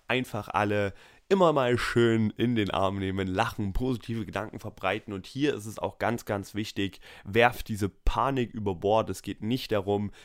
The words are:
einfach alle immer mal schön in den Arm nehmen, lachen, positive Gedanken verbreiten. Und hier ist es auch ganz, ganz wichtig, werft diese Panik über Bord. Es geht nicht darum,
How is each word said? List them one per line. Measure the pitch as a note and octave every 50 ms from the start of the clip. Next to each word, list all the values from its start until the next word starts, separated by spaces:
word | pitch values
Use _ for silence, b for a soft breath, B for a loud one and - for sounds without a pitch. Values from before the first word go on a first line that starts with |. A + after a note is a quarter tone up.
| _ -
einfach | A#2 B2+ B2+ - - G#2+ - -
alle | - G2 G#2 G#2 G#2 G#2 G2+ G2 G2 B B B B B B -
immer | F#3+ G3 F3+ E3
mal | D3+ C#3+ B2+ B2 B2
schön | A2+ - - - A#2+ A#2 A#2 A2+ A2 A2 G#2+
in | - - A2+ A#2+ B2
den | A2 G#2 F#2+
Arm | - F2 G2 F#2+ G2 G2
nehmen, | F#2+ F#2+ F#2+ G2 F#2+ F#2+
lachen, | F#2 F#2+ A2+ A#2 - - G#2+ G2 F#2
positive | - B2+ C3 B2+ A2 - - A2+ A2+ G#2
Gedanken | F2 F2+ G2 G#2+ G#2+ - -
verbreiten. | - G#2+ - - - F#2 G2 A2 - -
Und | G2+ F#2+ F#2+
hier | - - C3 C#3+ D3 -
ist | G#2 G#2
es | A2 G#2 -
auch | - G2 - -
ganz, | G2 G#2 A2+ - -
ganz | - G#2+ G2+ G2 - -
wichtig, | G2+ G2+ - - - G2 F#2+ - B B B B B B
werft | F#2+ G2 A2+ A#2 A#2+ - - - -
diese | A2 F#2+ G#2 G2
Panik | - _ _ - - - A#2 C3+ C#3 C3 B2 - -
über | A2+ G#2 G2 F#2+
Bord. | E2 G2+ G2 G#2+ A2 G#2+ F2+
Es | F#2 -
geht | - G2+ F#2+ -
nicht | G#2 G#2+ B2 B2+ - -
darum, | A2 G#2 F#2 G2+ G#2 G2+ G#2 G2 B B